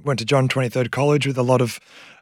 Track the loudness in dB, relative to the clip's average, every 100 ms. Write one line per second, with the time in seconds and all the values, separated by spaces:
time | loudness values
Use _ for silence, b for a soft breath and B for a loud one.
0 | -4 -4 0 2 2 0 -2 -2 -2 0
1 | 2 2 0 -2 2 2 2 -4 -16 B
2 | B B